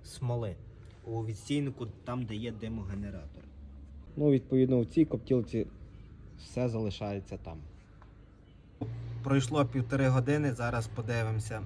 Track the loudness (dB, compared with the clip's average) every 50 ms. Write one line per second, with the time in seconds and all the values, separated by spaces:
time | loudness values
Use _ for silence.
0 | -16 -16 -10 -6 -2 -2 0 0 -2 -4 -6 -8 -12 -16 -18 -18 -18 -18 -20 -16
1 | -10 -6 -4 -4 -4 -4 -6 -8 -4 -2 0 0 0 -2 -4 -6 -8 -10 -10 -12
2 | -8 -6 -4 -4 -4 -4 -4 -4 -4 -6 -6 -6 -6 -6 -6 -6 -4 -4 -4 -6
3 | -6 -6 -8 -8 -10 -12 -14 -16 -18 -18 -18 -16 -16 -16 -16 -16 -18 -16 -16 -16
4 | -16 -10 -2 4 6 8 8 6 4 4 4 6 6 6 6 4 4 4 4 4
5 | 4 4 4 -4 2 2 4 4 4 2 0 -2 -2 -2 -6 -16 -18 -16 -16 -18
6 | -18 -18 -18 -18 -18 -18 -18 -18 -18 -8 -2 0 0 2 2 0 -2 -2 -2 -4
7 | -4 -4 -4 -4 -6 -8 -12 -10 -10 -10 -12 -12 -12 -14 -18 -18 -20 -20 -20 -20
8 | -20 -20 -20 -20 -20 -20 -20 -20 -20 -20 -20 -20 -20 -20 -12 -10 -8 -8 -8 -8
9 | -10 -10 -10 -8 0 4 4 4 4 4 4 2 2 2 2 0 0 2 2 4
10 | 4 6 6 4 4 4 4 4 4 2 0 0 -2 0 0 0 -2 -2 -4 -6
11 | -4 -2 0 0 2 2 0 0 -2 -4 -6 -6 -6